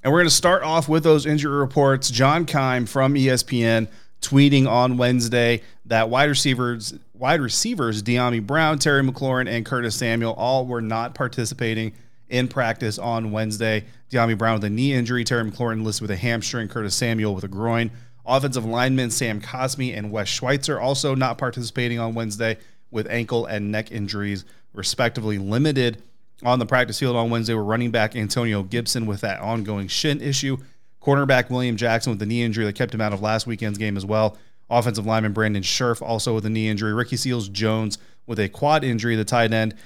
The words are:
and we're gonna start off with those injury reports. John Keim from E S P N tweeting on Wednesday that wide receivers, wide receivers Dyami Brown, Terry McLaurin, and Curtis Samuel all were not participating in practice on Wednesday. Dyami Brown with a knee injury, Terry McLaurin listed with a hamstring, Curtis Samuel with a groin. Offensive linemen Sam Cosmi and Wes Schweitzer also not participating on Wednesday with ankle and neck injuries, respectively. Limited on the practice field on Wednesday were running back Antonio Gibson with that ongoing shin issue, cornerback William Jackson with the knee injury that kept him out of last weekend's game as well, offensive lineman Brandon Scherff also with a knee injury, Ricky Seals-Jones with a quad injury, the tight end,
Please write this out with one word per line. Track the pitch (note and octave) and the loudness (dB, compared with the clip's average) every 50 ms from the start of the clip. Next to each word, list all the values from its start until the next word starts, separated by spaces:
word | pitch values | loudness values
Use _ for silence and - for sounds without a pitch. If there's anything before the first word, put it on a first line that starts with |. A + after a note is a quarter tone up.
and | - C3 | 0 2
we're | D3+ F3 | 4 6
gonna | F3 D#3+ | 6 6
start | - - - F3 F3+ D3 B2+ | 4 4 4 4 4 4 2
off | D#3 D#3+ E3 C#3 D3 | 2 2 2 2 4
with | D#3 D#3+ D#3 | 2 4 6
those | D#3+ D#3 D3+ C#3 | 6 6 6 4
injury | D3+ D3+ D3 C#3+ D3 C#3+ | 2 0 0 0 0 0
reports. | C#3+ C#3 C3+ - D3+ C#3+ C3+ C3+ C3 - - | 0 0 2 2 4 4 4 4 2 0 -2
John | A#2+ A#2 C3 C#3 D3+ E3+ E3+ | 2 4 4 4 4 4 0
Keim | D#3+ D#3+ C#3+ C3 C3 B2+ B2 A#2+ | 0 0 2 2 2 2 0 0
from | - - C#3 C3 C3+ C#3+ | 0 2 2 4 4 4
E | C#3 C3 C3+ | 4 4 4
S | B2+ A#2+ - | 4 2 0
P | - B2+ A#2+ | 0 0 2
N | A#2 A2+ A2+ A2+ A2+ - - - - - - - | 4 4 4 4 2 -2 -8 -16 -18 -18 -12 -10
tweeting | - - C#3 C#3 C#3+ C#3+ C#3+ C3+ C3 A#2 | -4 4 6 8 8 8 8 6 4 6
on | A2+ B2 B2 B2+ B2 B2 | 6 4 4 4 4 4
Wednesday | B2 B2 B2+ B2 A#2 A2+ B2 A#2+ A#2 A#2 A#2+ A2 - - - - - | 4 4 4 2 2 2 2 4 4 4 2 0 -2 -10 -18 -16 -6
that | A2+ A#2 A2 A2+ A2+ | 0 2 2 2 2
wide | A#2+ C3 C#3+ D3 | 4 4 4 4
receivers, | C#3 C3+ - C#3+ B2+ A#2+ B2 A#2+ A#2+ A2+ G#2 - - - - - - | 4 2 2 2 2 2 0 -2 -2 -4 -8 -10 -12 -12 -18 -20 -12
wide | G#2+ B2+ C3+ E3 D#3+ | -4 0 0 2 2
receivers | C3+ A2 - - - A3+ B3 F3 B2 A2+ G#2+ G#2+ | 2 0 0 0 0 -2 -2 0 0 0 0 -2
Dyami | G2+ A#2+ A#2+ B2 B2 B2 A#2+ A2+ G#2 | 0 0 2 2 2 2 0 0 -2
Brown, | G#2 C#3+ D#3+ D#3+ D3+ D#3 C#3+ | 0 0 2 2 2 2 2
Terry | D3 D#3 C#3+ C#3 | 2 2 4 4
McLaurin, | C3+ C3 C3 - C3+ C3 B2+ B2+ B2+ F#2+ | 2 0 0 -2 -2 -2 0 0 -2 -2
and | A#2 A#2 G#2+ | -2 -4 -4
Curtis | - C#3 B2 A#2+ A2+ G2+ | -2 -4 -2 -2 -2 -4
Samuel | - B2+ A#2 A2+ A#2 A#2 A2+ - | -2 -2 0 0 0 0 -2 -2
all | - A2 B2 C3+ C3 B2+ | -2 0 0 0 0 0
were | B2+ B2 A#2 | -2 -4 -4
not | A2+ G#2+ A2 A2+ A#2 B2+ - | -4 -4 -4 -4 -4 -6 -6
participating | - C3+ A#2+ - B2+ A#2 - - - B2 A2+ A2+ A2+ A2 A2 A2 - - - - - - - | -6 -6 -4 -4 -4 -6 -6 -4 -4 -4 -2 -2 -2 -4 -6 -8 -12 -20 -20 -20 -20 -12 -4
in | B2 B2 B2+ | -2 0 0
practice | B2 - C#3 A#2+ A2+ A2+ - B2 G#2+ G#2 G2+ | 0 -2 -2 0 0 -2 -2 -2 -4 -4 -4
on | G2 A#2 A#2 A2+ A2+ A2 | -4 -4 -4 -2 -4 -4
Wednesday. | G#2 G#2+ A2 G#2+ G#2 G2+ A2+ A2 G#2+ G#2+ - - - - - - | -2 -2 -2 -4 -2 -2 0 0 0 -2 -4 -6 -18 -20 -12 -4
Dyami | B2+ A#2+ A#2 A#2 A2 | 0 2 2 2 2
Brown | G2 A2+ A2+ A2+ | 2 2 2 2
with | G#2 G#2 | 2 0
a | G#2 | -2
knee | G#2 A2+ C3 C#3+ | 0 0 0 2
injury, | C#3 B2+ A#2+ A2+ B2 B2 A#2 | 2 0 0 0 -2 -2 -2
Terry | - B2+ A#2 A2+ G#2+ | 0 0 0 -2 -2
McLaurin | G2 - A#2+ A2+ A2 A2 A2 | -4 -4 -4 -4 -2 -2 -4
listed | A2 G#2+ - | -4 -4 -4
with | A2 G#2 | -4 -4
a | G2+ | -4
hamstring, | E2+ G#2 A#2+ A#2 A2+ - - - A#2+ A2 G2+ | -2 -2 -2 -2 -2 -4 -4 -6 -6 -6 -6
Curtis | - A#2+ G#2+ G2 - | -6 -6 -4 -2 -2
Samuel | - B2+ A#2 A2+ A2 G#2+ G#2 G2 | -2 0 0 0 0 0 -2 -2
with | F#2 G2 | -4 -6
a | F#2+ | -8
groin. | F#2+ G2 A2+ A#2 A#2 A#2 A#2 G#2+ - - - - - - - | -6 -4 -2 0 0 0 0 -2 -6 -10 -18 -20 -20 -12 -2
Offensive | - B2+ C#3 C#3+ C#3 B2 B2+ A2 | 0 2 2 2 0 -2 -2 -4
linemen | A2+ A#2 A#2+ B2 C3 C3+ C3 B2+ A#2 | -2 0 0 2 2 2 2 0 -2
Sam | G#2+ - B2+ A2+ G#2+ G#2 | -2 -2 -2 -2 -4 -6
Cosmi | G2+ - - B2+ C3 C3 C3 C#3+ B2+ B2+ - | -8 -10 -6 -4 -4 -4 -4 -4 -6 -6 -4
and | G#2+ G#2 G#2+ | -6 -8 -6
Wes | G#2 G#2+ G2 - | -4 -4 -4 -2
Schweitzer | - - C3 B2 C#3+ C#3 C#3 - C#3+ F#2+ | -4 -4 0 0 0 0 0 -2 -2 -2
also | A#2+ C3 C#3 C3 - C#3+ C3+ | 0 -2 -2 0 0 0 0
not | C3 C3 B2 A#2 - | 0 0 0 -2 -2
participating | C3+ B2 - B2+ A#2 G#2+ - C3 B2 A#2+ A#2 A#2 | -4 -6 -4 -6 -10 -8 -4 -4 -4 -2 -2 -2
on | A2+ A2+ | -4 -4
Wednesday | A2+ A#2 A2+ G#2+ G2+ G#2+ A2+ A2+ A2 - - - - - - - | -4 -4 -6 -6 -4 -2 -2 -2 -2 -4 -8 -20 -20 -20 -18 -8
with | - G#2+ G#2+ | -6 -6 -4
ankle | - A2+ A#2+ A2+ - B2 A#2 A2+ | -2 -4 -4 -2 -2 -2 -2 -2
and | - G#2+ G#2 G#2 G#2 | -2 -4 -4 -4 -2
neck | G#2+ G#2+ G#2+ - | -4 -4 -4 -6
injuries, | G2 G#2+ G2+ F#2+ G#2+ G2+ G2+ G2+ G2+ F#2 - - - - - - - | -6 -8 -6 -4 -4 -4 -2 -2 -4 -6 -8 -12 -20 -20 -20 -18 -12
respectively. | G#2 F#2 - - - B2 A#2+ - B2 G#2+ G#2+ G#2 G2 | -8 -6 -6 -2 0 0 0 0 -2 -4 -2 -2 -2
Limited | G2 G2 A2 B2 D3+ D#3 C#3+ C3+ B2 A#2+ A2 - - - - - - - - - | -2 -2 0 2 2 2 2 2 0 0 -2 -4 -16 -20 -20 -20 -20 -20 -16 -4
on | B2 B2 B2 B2+ | 0 0 2 2
the | A#2 | 2
practice | - C3 B2+ B2 A#2 G#2+ - | 2 2 2 2 2 -2 -2
field | C#3 B2+ A#2+ | -2 0 0
on | A#2 A#2 A#2 | 0 0 0
Wednesday | A#2 A#2 A2 A#2 A2+ | 0 0 0 0 0
were | A2 G#2 | 0 0
running | G#2 A2 A#2 A#2+ A#2 | 0 0 0 0 0
back | A2 A2+ G#2+ A2 - | 2 2 0 0 0
Antonio | A#2+ G#2+ G2+ - B2+ A#2 A2+ G#2 G2+ F#2+ | -4 -4 -2 -2 -2 0 0 0 -2 -2
Gibson | F#2+ A#2 A#2+ A2+ - - A#2+ A2+ | -2 -4 -4 -2 -2 -2 -2 -2
with | G#2+ G2+ G2 | -4 -4 -4
that | - G#2 F#2+ - | -4 -4 -4 -4
ongoing | - G#2+ A#2 A2+ G2+ G#2+ G#2+ G2+ G2 F#2 | -4 -4 -4 -4 -4 -4 -4 -6 -4 -4
shin | - - - D3+ C#3+ D3 | -4 -2 0 0 0 0
issue, | - C#3+ C3+ C3+ C#3 C3+ C3+ C3 - - - - - - - - | -2 -2 -2 -2 -2 -2 -4 -4 -8 -14 -20 -20 -20 -20 -16 -4
cornerback | - C#3+ C#3 C#3 C#3 C3+ C3 B2+ A#2+ - | 2 2 4 4 4 4 4 4 4 2
William | B2 B2 B2+ B2 A2+ G2+ | 0 0 0 0 0 0
Jackson | A#2+ A2+ A2+ A2+ - B2+ | 2 2 2 2 0 0
with | A2 G2 | -2 -2
the | G#2 | -2
knee | G#2 A#2 A#2+ | -2 0 0
injury | A#2+ A2+ G#2 A#2 A2 | 0 0 0 0 -2
that | G#2 G2+ | -2 0
kept | - B2 G#2 | -2 -4 -2
him | - A2 | -2 -2
out | A2 G#2+ G2+ | -2 -2 -2
of | F#2+ | -2
last | G#2 G#2+ A2 A2 - | 0 0 0 0 -2
weekend's | A#2+ A2+ G2 A#2 G#2 G2+ G2+ | -4 -6 -4 -4 -4 -4 -4
game | A2 G#2+ G2+ | -4 -4 -4
as | G2+ G2 | -4 -4
well, | G2 G#2+ G#2+ A2 G#2 - - - - - - - - | -2 0 2 2 2 0 -4 -20 -20 -20 -18 -6 0
offensive | A#2 A#2+ A2+ B2 G#2 A2 G2+ | 2 2 2 2 -2 -2 -2
lineman | A2 A2 A2 G#2+ G#2 | 0 0 2 2 0
Brandon | G2 A2 A2 G#2+ G#2 G2 | 0 0 0 0 0 0
Scherff | F#2+ - - - B2+ A#2+ A2+ - | -2 -2 -2 0 2 0 0 -2
also | - A#2 A#2 G#2+ - B2+ A2 | -2 -2 -2 -2 0 0 -2
with | A2 G2+ | -2 -2
a | A2 | -2
knee | A2 A2 A2 A2 | -2 0 0 0
injury, | G#2+ G2+ A2 G#2+ | 0 0 -2 -2
Ricky | G#2 A#2+ A#2+ - B2+ | -2 -2 -2 -2 -2
Seals-Jones | A2+ - C3 B2 A#2+ G2+ G2 G2 G2 A2 A2 A2 A2 A2 G#2 - - - - - - - | -4 -2 -2 -2 -2 -4 -6 -4 -2 0 0 0 0 -2 -4 -6 -8 -14 -20 -20 -20 -12
with | - A2+ G#2+ | -8 -2 -2
a | G2+ F#2+ | -2 -2
quad | - - D3 D3 D#3 D3+ C#3 | -2 -2 0 2 2 2 2
injury, | B2+ A#2 G#2+ A2 A#2+ A2+ | 0 -2 -2 0 0 0
the | A2 G#2+ | 0 0
tight | - B2+ A#2+ A#2 G#2+ | 0 2 2 2 4
end, | A2+ A2 A2 A2 - - - | 2 2 0 0 -4 -8 -18